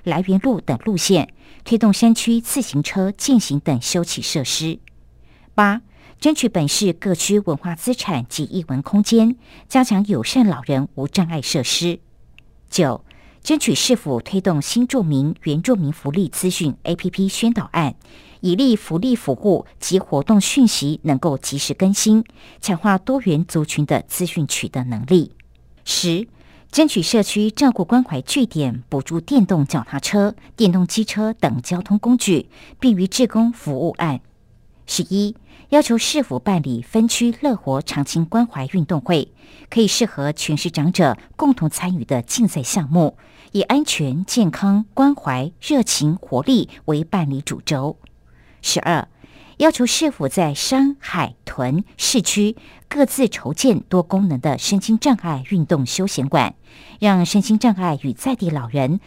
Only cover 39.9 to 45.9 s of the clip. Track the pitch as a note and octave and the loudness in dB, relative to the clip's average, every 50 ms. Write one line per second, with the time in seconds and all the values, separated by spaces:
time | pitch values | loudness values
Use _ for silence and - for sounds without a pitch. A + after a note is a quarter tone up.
39.9 | - - A#3 - - - C#3 D3 D3+ - - - D3+ D3 - F3 - D#3+ C#3+ F3 | 2 0 -2 -2 -2 -4 -4 -4 -4 -4 -4 -2 -2 -2 -2 -4 -2 0 0 0
40.9 | F3+ - E3+ C3+ A2 - - - - - D4+ C#4+ B3 - D#3+ D3+ - - - F3+ | 2 4 2 2 2 0 -8 -20 -8 -2 2 2 2 2 0 -4 -4 -4 -4 -4
41.9 | F#3 D#3 A2+ - C#3 A#2+ A2+ - - - A#3 F3+ - D#3 B2 - - G3+ D#3 C3 | -4 -4 -4 -2 -4 -4 -4 -4 -2 0 0 0 0 -2 -6 -4 -2 -4 -2 2
42.9 | D#3 F3 D#3+ C#3+ - - _ _ _ - - - - G3+ - - A#3 C#4+ D4+ - | 2 2 2 2 0 -4 _ _ _ -20 -20 -6 -2 -2 0 2 2 0 2 0
43.9 | - - D3+ C3 B2+ D#3+ G3 - - B3 G#3+ E3 - - G3+ G3 G3 G#3 A3 - | -2 -2 -2 -2 -2 -4 -4 -2 0 2 2 2 2 0 0 2 2 2 0 -2
44.9 | - - C4+ C#4+ C#4+ - - D3+ B2+ B2+ C3+ E3+ - _ - - D4+ C4+ G#3+ - | 0 2 4 4 4 2 -2 -4 -4 -4 -4 -6 -8 _ -4 0 0 2 2 0